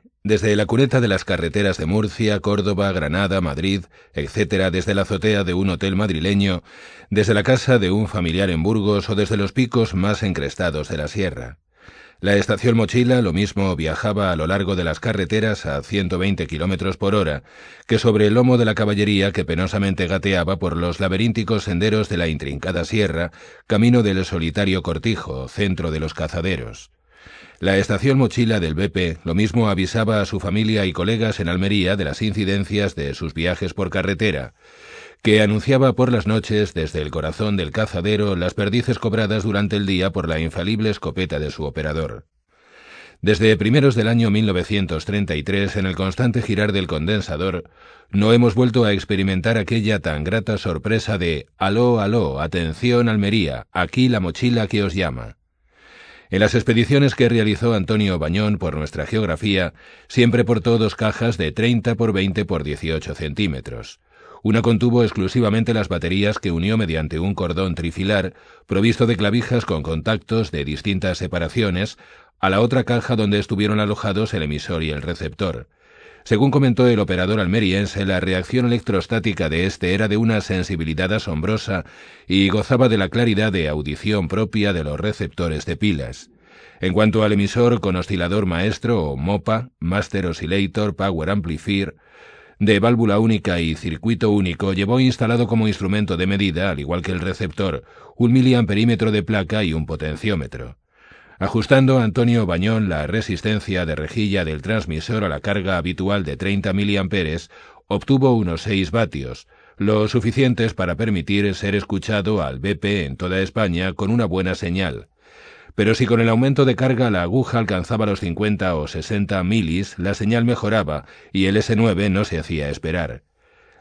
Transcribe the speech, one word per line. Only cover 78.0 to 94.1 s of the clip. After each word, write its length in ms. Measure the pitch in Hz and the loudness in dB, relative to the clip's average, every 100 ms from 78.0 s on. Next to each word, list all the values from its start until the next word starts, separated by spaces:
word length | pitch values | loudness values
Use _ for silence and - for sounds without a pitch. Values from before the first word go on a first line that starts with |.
| 95 | -2
la 140 | 92 | 0
reacción 460 | 90 92 92 123 120 | 0 -2 -2 0 2
electrostática 840 | 120 - 98 - 113 107 92 80 | 0 0 -2 0 -2 -2 -2 -2
de 180 | 80 95 | 0 -2
este 260 | - 90 | -2 -2
era 140 | 98 107 | 0 0
de 100 | 104 | 2
una 240 | 113 110 | 2 0
sensibilidad 720 | - 92 87 87 80 80 92 | -2 -4 -2 -4 -4 -2 0
asombrosa 720 | 107 90 78 90 110 - 95 - - - - - | -2 -2 -4 -2 -2 -2 -6 -6 -16 -20 -14 0
y 200 | 95 98 | 4 4
gozaba 400 | 104 - 123 127 | 2 2 4 4
de 80 | 110 | 4
la 120 | 92 | 0
claridad 420 | 113 117 101 107 | 2 2 2 2
de 180 | 95 76 | 0 0
audición 600 | 76 73 73 107 104 85 | -2 -4 -4 -2 0 0
propia 440 | 95 107 110 101 | -2 -2 0 0
de 120 | 87 | 0
los 160 | 73 76 | -2 -4
receptores 640 | 101 104 87 - 85 76 - | -4 -4 -6 -4 -4 -4 -6
de 100 | 82 | 0
pilas. 540 | 107 82 64 - - _ _ - - - | 0 0 -4 -12 -18 _ _ -20 -20 -6
En 120 | 95 | -2
cuanto 320 | 98 107 110 | 2 2 4
al 80 | 107 | 2
emisor 480 | 104 101 120 120 120 | 2 2 2 2 2
con 160 | 98 90 | 0 -2
oscilador 500 | 87 98 87 101 117 | -2 -2 0 0 0
maestro 560 | 85 98 - 120 113 | 0 -2 -2 -2 -2
o 140 | 76 67 | -2 -4
mopa, 540 | 80 101 - 110 127 - | -2 -2 -2 -2 -4 -6
Master 460 | 82 98 - 98 90 | -4 -2 -2 -2 -4
Oscillator 680 | 80 78 98 98 107 104 | -4 -2 0 0 0 -2
Power 340 | 85 98 85 78 | -2 -2 -2 -2
Amplifier, 680 | 101 85 78 - 98 98 - _ - - - - - | -2 -2 -6 -2 -2 -2 -8 _ -20 -20 -20 -14 -2
de 180 | 107 101 | 2 4
válvula 400 | 113 120 110 101 | 4 4 4 4
única 400 | 113 107 98 87 | 4 2 0 0
y 160 | 82 | 0
circuito 560 | 78 85 78 113 | -2 -4 -4 -2